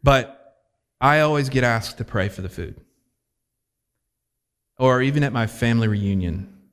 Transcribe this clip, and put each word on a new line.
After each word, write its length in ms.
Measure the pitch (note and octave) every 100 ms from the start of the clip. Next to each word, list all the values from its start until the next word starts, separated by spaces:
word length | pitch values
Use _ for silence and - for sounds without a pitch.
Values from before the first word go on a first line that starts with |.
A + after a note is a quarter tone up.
but 600 | C#3 C3+ A#2 - - _ _ _ _ _
I 200 | C3 D3+
always 280 | D3+ D3+ C3+
get 140 | C3
asked 340 | B2 A2+ - -
to 80 | A#2
pray 240 | G#2 G2
for 120 | -
the 80 | F#2
food. 300 | - D#2+ - _ _ _ _ _ _ _ _ _ _ _ _ _ _ _ _ _ _ _ _
Or 240 | C3 B2+
even 220 | C3 C#3+
at 100 | C#3+
my 140 | A#2+ A2
family 400 | - A#2 A#2 A2+
reunion 640 | G#2 G2+ G2 F2+ F2 G2 - _